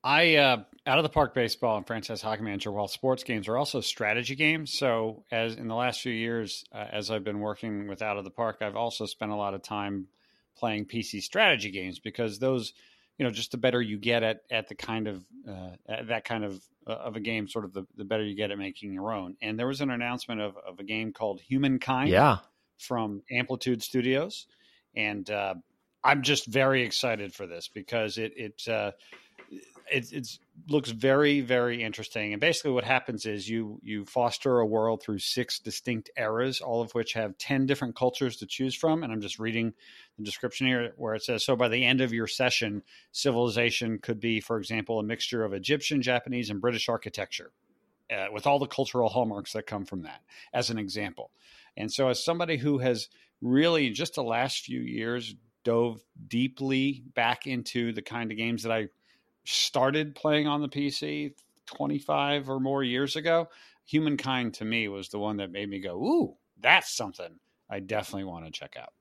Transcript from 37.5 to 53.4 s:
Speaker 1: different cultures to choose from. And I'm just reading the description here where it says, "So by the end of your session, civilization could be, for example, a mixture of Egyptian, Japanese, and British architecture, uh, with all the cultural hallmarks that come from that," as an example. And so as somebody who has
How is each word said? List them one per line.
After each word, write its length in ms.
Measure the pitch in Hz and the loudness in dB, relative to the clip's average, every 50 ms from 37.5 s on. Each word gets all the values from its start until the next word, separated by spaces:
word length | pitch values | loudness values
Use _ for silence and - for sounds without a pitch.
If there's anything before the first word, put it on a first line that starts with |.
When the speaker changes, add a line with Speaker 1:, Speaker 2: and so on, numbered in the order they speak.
| 139 135 135 | 2 2 4
Speaker 1:
different 300 | 131 139 - 139 120 113 | 2 2 0 0 -6 -2
cultures 420 | - 131 127 123 - 139 123 117 | 2 2 2 2 2 -2 -2 -2
to 80 | - 107 | -6 -8
choose 300 | - - - 135 131 127 | -8 -4 -2 -2 -2 0
from. 280 | - - 160 156 165 156 | 0 2 2 2 2 0
And 80 | 120 | -4
I'm 100 | 113 110 | -4 -4
just 180 | 101 98 - - | -6 -6 -6 -4
reading 340 | 110 113 113 117 113 113 110 _ - - - - - _ _ | -4 -2 0 0 0 0 -2 _ -20 -20 -20 -20 -20 _ _
the 60 | - 107 | -10 -8
description 440 | 104 - - - 120 - - 135 | -8 -6 -4 -6 -6 -2 0 2
here 260 | 131 127 120 120 110 - | 2 2 2 0 -2 -6
where 180 | - 117 110 110 | -6 -4 -4 -2
it 80 | 107 - | -2 -2
says, 200 | - 120 113 - | -2 0 0 2
"So 120 | - 131 | 2 4
by 140 | 117 123 117 | 4 4 4
the 140 | 110 123 127 | 4 4 6
end 180 | 120 131 127 | 6 6 6
of 120 | 131 120 113 | 4 2 2
your 140 | 117 113 | 0 -2
session, 560 | 110 - - 131 123 - - 117 107 104 101 - _ - - _ _ - | -2 0 2 2 2 4 2 0 -2 -4 -6 -8 _ -20 -20 _ _ -6
civilization 840 | - - 143 120 117 123 120 101 117 120 117 110 - 120 113 113 | 0 2 2 4 4 2 2 4 2 2 2 2 0 -2 -2 -4
could 220 | 101 - - 117 107 | -4 -2 -4 -4 -2
be, 220 | 110 117 113 110 | 0 0 0 0
for 180 | - - 117 110 | 0 -2 -4 -4
example, 400 | 98 - 113 110 98 - 113 110 | -2 -2 -4 -4 -2 -2 -2 -2
a 40 | 107 | -2
mixture 400 | 104 117 - - - - 117 110 | -2 -4 -4 -4 -4 -2 -2 -2
of 100 | 104 98 | -2 -2
Egyptian, 500 | 98 - - 151 143 - - 151 139 120 | -4 0 0 0 0 0 -2 0 0 2
Japanese, 480 | 127 123 120 - - 127 123 117 104 | 2 2 2 0 -2 -4 -4 -2 -2
and 100 | 107 98 | -4 0
British 260 | 104 123 120 110 - | 0 0 0 0 0
architecture, 640 | - 117 110 - 107 - - 98 - - - 85 82 _ _ _ _ _ _ _ _ _ _ _ - 110 | 0 -2 -2 -4 -8 -6 -6 -8 -6 -8 -12 -12 -14 _ _ _ _ _ _ _ _ _ _ _ -8 -6
uh, 120 | 101 95 101 | -4 -4 -4
with 140 | 104 104 - | -6 -2 2
all 140 | 143 143 143 | 2 2 2
the 80 | 135 | 2
cultural 420 | 131 - - 135 - - 123 117 107 | -2 -2 -4 -4 0 2 2 2 2
hallmarks 440 | 104 127 120 113 104 101 - - - | 2 2 0 0 -2 -6 -8 -6 -8
that 120 | 110 104 | -8 -6
come 200 | - 110 101 98 | -6 -8 -8 -8
from 180 | - 101 92 80 | -8 -8 -10 -8
that," 180 | 76 67 - _ _ - - - _ - | -10 -14 -16 _ _ -20 -20 -18 _ -2
as 160 | 123 120 120 | -2 -2 0
an 80 | 117 | -2
example. 540 | 110 104 95 95 107 104 95 - - - - _ _ _ - - - - _ _ | -4 -4 -4 -4 -6 -6 -6 -8 -10 -14 -14 _ _ _ -20 -20 -20 -20 _ _
And 160 | - 104 113 | -8 -6 -4
so 180 | - - 135 131 | 0 2 2 4
as 140 | 123 - - | 2 2 0
somebody 340 | - 170 170 175 165 160 | -2 0 0 0 -2 -2
who 200 | 131 123 147 143 | 0 2 2 2
has 300 | 131 127 131 120 110 - - _ _ _ _ _ _ | 4 4 2 2 2 -2 -10 _ _ _ _ _ _